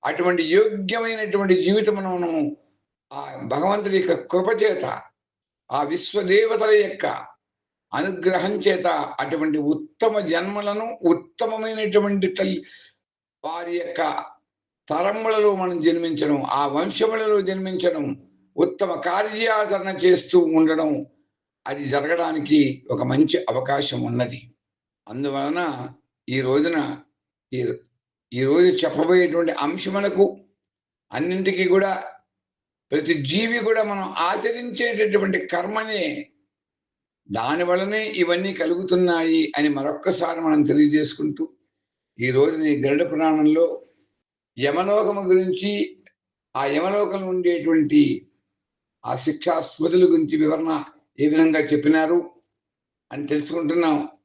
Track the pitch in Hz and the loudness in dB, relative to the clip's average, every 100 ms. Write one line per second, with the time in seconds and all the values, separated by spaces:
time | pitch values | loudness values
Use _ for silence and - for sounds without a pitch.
0 | - 151 175 180 160 185 214 202 190 226 | -4 0 0 2 4 4 4 0 -4 -4
1 | 226 220 208 196 196 180 165 208 208 202 | -4 -6 -4 -2 2 2 4 2 2 -2
2 | 190 180 175 165 147 - _ _ _ _ | -4 -4 -2 -2 -4 -6 _ _ _ _
3 | _ 139 139 135 - 135 180 208 202 190 | _ -14 -12 -12 -6 -2 0 -2 0 0
4 | 180 165 - 180 190 220 214 180 - - | 0 -2 0 -2 0 2 2 0 -4 -8
5 | - _ _ _ _ _ _ 127 143 170 | -12 _ _ _ _ _ _ -4 -2 -4
6 | - 202 190 196 226 220 220 214 196 - | -4 -4 2 4 4 2 4 4 4 -2
7 | - - - _ _ _ _ _ _ 127 | -6 -6 -12 _ _ _ _ _ _ -4
8 | 180 175 170 180 185 208 208 180 180 156 | -4 0 0 0 0 0 0 2 0 0
9 | 139 - 143 160 156 151 147 151 - _ | -4 -6 -4 -2 0 0 0 -2 -4 _
10 | 226 214 180 165 190 208 202 208 226 - | 2 2 0 -2 -2 -4 -4 -4 -6 -2
11 | 170 - - - 220 220 220 220 214 202 | 2 0 -2 -6 -4 -2 -6 -4 2 2
12 | 202 202 185 - 190 180 - - - _ | 2 0 -2 0 -2 -4 -8 -20 -20 _
13 | _ _ _ _ 151 165 175 175 170 - | _ _ _ _ -10 -8 -6 -6 -6 -4
14 | 156 - - - _ _ _ _ _ 151 | -4 -4 -10 -20 _ _ _ _ _ -2
15 | 190 214 220 220 208 196 180 175 156 170 | 0 0 0 4 4 2 -2 2 2 2
16 | 170 151 151 143 - 139 143 143 190 - | -2 -2 0 0 0 0 0 0 -2 0
17 | 220 220 220 208 190 190 190 185 175 160 | 0 0 2 2 0 -4 -4 0 0 0
18 | 143 - - _ _ - 175 - 190 170 | -6 -8 -14 _ _ 0 0 0 -4 -2
19 | 180 185 214 214 226 214 208 196 190 170 | -2 -2 -2 -2 0 0 0 -2 -4 0
20 | 175 180 - 180 165 160 160 156 156 143 | 4 4 4 4 4 4 4 2 0 -2
21 | - _ _ _ _ _ - 143 135 143 | -6 _ _ _ _ _ -10 -8 -2 -2
22 | 147 170 165 160 139 151 135 127 - 123 | 0 -2 -2 -4 2 4 4 0 -6 -4
23 | 127 135 156 - - 131 131 139 139 123 | 0 2 4 2 0 -2 0 -2 -2 -4
24 | 120 120 120 95 - _ _ _ _ _ | -4 -2 -4 -6 -18 _ _ _ _ _
25 | - 117 143 135 139 165 170 131 127 - | -16 -8 -4 -4 -4 -4 -4 -6 -12 -16
26 | _ _ - 135 127 139 160 165 131 - | _ _ -6 -4 0 0 0 -2 -4 -8
27 | - _ _ _ _ 127 117 - _ _ | -16 _ _ _ _ -6 -4 -6 _ _
28 | _ _ _ 120 131 156 180 - 165 - | _ _ _ -2 2 4 4 4 -2 0
29 | 160 185 175 165 165 - 143 185 196 196 | 2 4 4 2 -2 -2 -4 -4 -4 -2
30 | 202 180 202 - _ _ _ _ _ _ | -2 2 0 0 _ _ _ _ _ _
31 | _ 120 165 185 190 185 185 190 196 190 | _ -6 -4 -2 -2 0 2 2 2 -2
32 | - - _ _ _ _ _ _ _ 147 | -8 -18 _ _ _ _ _ _ _ -4
33 | 156 156 135 180 226 233 214 226 214 202 | -2 -4 -2 -2 -2 -2 -2 -2 -2 -4
34 | 185 165 170 214 226 233 240 202 233 208 | -6 -4 -2 -2 -4 -6 -8 -4 -4 0
35 | 208 196 190 185 - 170 185 214 220 214 | 0 2 0 -2 -4 -4 -4 -6 -4 -4
36 | 160 147 - _ _ _ _ _ _ _ | -4 -6 -14 _ _ _ _ _ _ _
37 | _ _ _ 104 120 156 175 180 196 214 | _ _ _ -4 -2 -2 0 0 0 -4
38 | 220 202 170 175 190 156 165 175 185 180 | -4 -2 0 0 -2 -4 -2 -2 0 2
39 | 180 170 165 160 156 - 151 139 139 147 | 2 2 2 2 0 0 0 0 -4 -2
40 | 185 185 170 165 160 151 139 143 151 151 | -2 -2 -2 -2 2 2 4 6 6 4
41 | 151 - 151 147 160 _ _ _ _ _ | 0 -4 -6 -4 -8 _ _ _ _ _
42 | _ - 123 127 147 160 156 143 135 147 | _ -6 0 4 2 2 0 0 2 2
43 | 170 156 160 156 151 160 170 - - _ | 0 0 0 4 4 4 2 -2 -14 _
44 | _ _ _ _ _ - 139 156 190 208 | _ _ _ _ _ -4 -2 0 0 2
45 | 214 202 190 185 185 185 196 208 - - | 0 -2 2 2 2 -2 -2 -2 -4 -6
46 | _ _ _ _ _ 127 139 147 180 202 | _ _ _ _ _ -4 -2 0 0 0
47 | 190 196 185 185 175 170 151 160 143 151 | 0 -2 -4 0 0 0 2 2 4 4
48 | 143 - - _ _ _ _ _ _ _ | 4 0 -8 _ _ _ _ _ _ _
49 | 120 127 156 147 175 165 - - 160 180 | -8 -4 -4 -2 -2 -2 -2 -4 0 4
50 | 175 165 151 151 151 156 160 156 147 _ | 6 4 2 2 2 0 -2 -4 -6 _
51 | _ - 147 156 160 156 147 143 147 160 | _ -2 2 4 4 2 2 2 4 2
52 | 160 175 - - _ _ _ _ _ _ | 4 0 0 -14 _ _ _ _ _ _
53 | _ 139 147 151 147 165 156 170 165 147 | _ -10 -2 -2 -2 -4 -2 0 2 0
54 | 147 - | -2 -14